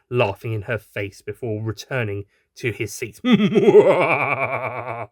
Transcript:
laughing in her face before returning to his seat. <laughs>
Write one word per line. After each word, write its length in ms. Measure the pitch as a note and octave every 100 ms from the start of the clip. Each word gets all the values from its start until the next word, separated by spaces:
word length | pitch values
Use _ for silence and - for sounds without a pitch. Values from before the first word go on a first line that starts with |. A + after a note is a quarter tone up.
| -
laughing 420 | B2 A2+ F#2+ A#2+
in 100 | A2
her 160 | F#2+ A2+
face 420 | - - G2+ -
before 400 | - G2+ A#2+ G#2+
returning 640 | A2 G#2 - C3+ A2 G2+ G2 _ _ -
to 160 | -
his 220 | - C3
seat. 260 | - A#2+ -
<laughs> 1800 | B3 A3+ G3+ G#3+ A3+ G#3 F3 F#3+ D#3 - C3+ C3+ C3 C3 B2 A#2+ A#2+ A#2 A2